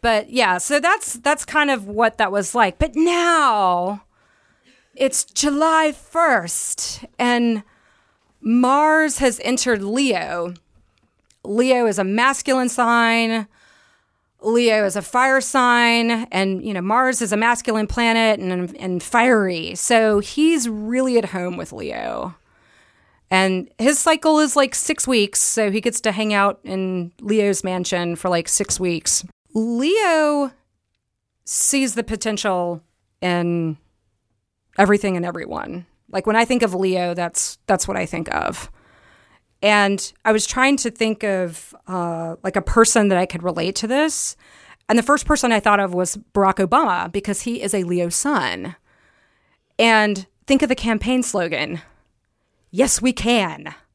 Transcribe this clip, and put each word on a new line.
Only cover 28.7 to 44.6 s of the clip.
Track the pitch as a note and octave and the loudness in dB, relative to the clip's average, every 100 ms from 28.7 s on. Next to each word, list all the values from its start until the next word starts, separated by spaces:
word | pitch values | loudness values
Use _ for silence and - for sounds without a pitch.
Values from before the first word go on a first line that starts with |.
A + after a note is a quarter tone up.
| - | -2
weeks. | F#3 E3 - - - _ _ | -2 -4 -2 -4 -4 _ _
Leo | A3 A3+ A#3 C#4+ G#4 G4+ D#4+ D4+ D4 C4+ _ _ _ _ _ _ _ _ _ | -4 -2 -2 0 0 2 2 2 0 -2 _ _ _ _ _ _ _ _ _
sees | - - - C#4 C4 G#3 | -8 -2 0 0 0 -2
the | |
potential | A#3 A3 A3 G#3 G#3+ F3+ F3 E3+ _ _ _ _ | -6 -6 -4 -4 -2 -2 -2 -6 _ _ _ _
in | F3+ F3 F3 E3+ E3 D3+ _ _ _ _ _ _ _ _ _ - | -2 0 0 0 -2 -6 _ _ _ _ _ _ _ _ _ 2
everything | G3 G#3 G#3 F3+ | 4 4 2 -2
and | F3 | -4
everyone. | E3+ - D2+ - F3+ F3 _ _ | -6 -10 -10 -8 -12 -14 _ _
Like, | F#3+ | -4
when | G3+ G#3+ | 0 0
I | |
think | A#3 B3 | 2 0
of | A3+ | 0
Leo, | F3+ F#3+ F#3 F3 | 0 -2 0 -2
that's, | F3 E3+ - - - - | -4 -4 -4 -6 -8 -2
that's | F#3 - | -2 0
what | F#3+ | -4
I | D#3+ | -6
think | - E3 | -6 -6
of. | D2+ - - - - _ _ _ _ _ _ _ _ | -4 -4 -6 -12 -18 _ _ _ _ _ _ _ _
And | G3+ G#3 G3 G3 - _ | 2 4 4 0 -6 _
I | A3 | 0
was | G#3+ - | 0 0
trying | B3+ C4 C#4 | 0 2 2
to | A#3+ | -2
think | A3+ A3 G#3+ | -2 -4 -2
of, | G#3 F#3+ F3+ D#3+ - - - | -2 -2 -4 -8 -18 -20 -10
uh, | F#3 F3 E3 E3 E3+ | -6 -4 -6 -8 -6
like, | F#3+ | -2
a | F#3+ | -2
person | - - A3+ A#3 G#3 | 2 4 6 6 4
that | F#3 | 2
I | F#3 | 0
could | F3+ | -4
relate | F3 E3+ E3+ | -6 -4 -4
to | G3 A3 | -4 -2
this. | C4+ D#4 - - - _ - | 0 0 -2 -8 -10 _ -20